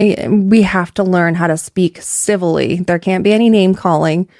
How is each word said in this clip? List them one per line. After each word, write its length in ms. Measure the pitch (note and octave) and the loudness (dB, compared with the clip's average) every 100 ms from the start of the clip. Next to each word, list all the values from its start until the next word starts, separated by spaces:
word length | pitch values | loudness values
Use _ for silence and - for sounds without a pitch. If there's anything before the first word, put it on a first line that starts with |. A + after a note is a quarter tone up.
Eh, 280 | G3+ - - | 0 0 0
we 340 | G#3 G3 A3 | 0 4 4
have 320 | F#3+ F#3+ F3 | 2 0 -4
to 80 | - | -2
learn 300 | F#3 F3+ E3+ | 0 0 0
how 140 | E3+ E3 | 0 -2
to 80 | D#3+ | -4
speak 440 | - - F3 - | -6 -2 -2 -4
civilly. 760 | - - - G3+ F3 D#3 A#2+ F3+ | -10 -6 -2 -2 0 0 -2 -4
There 240 | F3+ E3+ | -2 -2
can't 240 | F#3+ G3+ | -2 0
be 80 | G#3 | 2
any 180 | A3 A#3 | 2 4
name 240 | A3 F#3 | 4 2
calling. 540 | F#3+ F3+ D#3 D#3+ E3 F#3 | 0 0 0 0 -2 -6